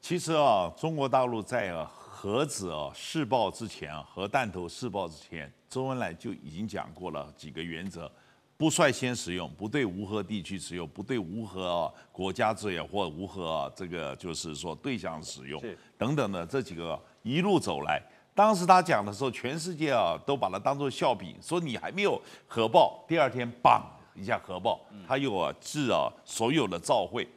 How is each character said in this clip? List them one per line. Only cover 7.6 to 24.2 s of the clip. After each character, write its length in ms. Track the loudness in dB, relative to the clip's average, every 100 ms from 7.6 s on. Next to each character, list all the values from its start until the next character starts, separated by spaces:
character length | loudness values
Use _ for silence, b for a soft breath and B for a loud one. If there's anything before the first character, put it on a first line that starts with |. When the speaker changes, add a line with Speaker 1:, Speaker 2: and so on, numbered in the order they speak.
Speaker 1:
原 260 | -8 -6 -8
则： 220 | -10 -14 -14 b b b _
不 120 | 2
率 240 | 6 4
先 240 | 4 -2 -2
使 180 | -4
用， 160 | -4 -6
不 120 | -8 -4
对 180 | 0
无 200 | 0 -2
核 180 | -4 -4
地 200 | -4 -6
区 160 | -6 -8
使 180 | -8 -8
用， 100 | -8
不 140 | -10
对 160 | -4 -4
无 260 | -2 -6
核 220 | -8 -4 -2
啊 260 | 0 -2 B B
国 180 | -6 -4
家 220 | 0 0
资 180 | 0 -2
源 160 | -4 -4
或 220 | -2 -2
无 180 | -4 -10
核 240 | -6 -4
啊 220 | -2 -4
这 120 | -6 -8
个 280 | -6 -6 -8
就 180 | -8
是 200 | -6 -6
说 200 | -8 -8
对 220 | -8 -6 -6
象 260 | -6 -8
使 240 | -10 -14 -10
用 120 | -10
Speaker 2:
是。 140 | -10 -12 B _
Speaker 1:
等 180 | 0
等 160 | 2 0
的 140 | -2 -2
这 140 | -2
几 140 | -4
个 240 | -6 -6 -6 -8 b
一 180 | -2 0
路 180 | 4 4
走 220 | 4 -2
来。 220 | 0 -2 -2 B B
当 200 | 4 6
时 120 | 6 8
他 160 | 8
讲 200 | 8 2
的 80 | 2
时 140 | -2
候， 60 | -2
全 280 | -2 -4 -4
世 160 | -6
界 160 | -2 2
啊 280 | 4 4 0 0
都 100 | 0
把 140 | 0
它 80 | 0
当 180 | -2 0
作 140 | -2
笑 240 | 0 2
柄， 200 | 0 -4 -14
说 180 | -4 -4
你 200 | -2 -4
还 120 | -6
没 100 | 0
有 180 | 0 0 B B _
核 220 | 0 6
爆， 340 | 8 6 4 -2
第 100 | 2
二 120 | 4
天， 200 | 2 -4 2
砰 180 | 6 6 4 -16 -20
一 80 | -12